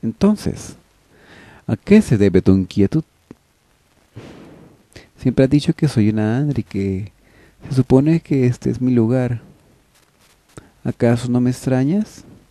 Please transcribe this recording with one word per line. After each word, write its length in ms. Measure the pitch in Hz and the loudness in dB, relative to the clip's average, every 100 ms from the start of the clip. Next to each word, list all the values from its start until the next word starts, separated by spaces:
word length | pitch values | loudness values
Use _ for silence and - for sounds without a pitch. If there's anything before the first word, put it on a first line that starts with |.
"Entonces, 720 | 117 - 196 208 - - - - _ _ _ _ _ - - - - | -8 0 0 0 -4 -8 -14 -20 _ _ _ _ _ -20 -20 -18 -8
¿a 80 | 117 | -8
qué 260 | - 208 | 4 4
se 160 | 214 113 | 4 2
debe 240 | 101 90 | 4 4
tu 100 | 95 | 4
inquietud?". 520 | 95 90 - 98 160 - _ _ - _ _ _ _ _ _ _ - - - - - - _ _ - - _ | 2 2 0 0 0 -6 _ _ -20 _ _ _ _ _ _ _ -20 -20 -20 -20 -20 -20 _ _ -20 -20 _
"Siempre 280 | 135 120 | -4 2
has 60 | 135 | 2
dicho 220 | 147 - | 2 0
que 140 | - 151 | -2 0
soy 220 | 127 104 | 2 0
una 280 | 110 107 117 | 0 -2 -2
Andri, 280 | 147 123 | -2 -4
que 480 | 107 101 98 95 104 _ _ _ _ _ - | -6 -6 -4 -4 -8 _ _ _ _ _ -6
se 80 | 131 | -2
supone 420 | 127 135 147 165 | 2 2 4 0
que 280 | - 143 123 | -2 0 0
este 240 | 120 127 | -2 -6
es 100 | 117 | -4
mi 120 | 127 | -2
lugar. 480 | 123 113 131 123 120 - _ _ _ _ _ _ _ _ _ _ - _ _ | 0 0 0 -2 -6 -12 _ _ _ _ _ _ _ _ _ _ -20 _ _
¿Acaso 460 | - - 117 120 123 | -10 -2 0 0 0
no 120 | 123 | 0
me 100 | 123 | 0
extrañas? 760 | 123 - 127 135 196 214 - - - _ | -2 -2 -2 0 -2 -4 -12 -20 -20 _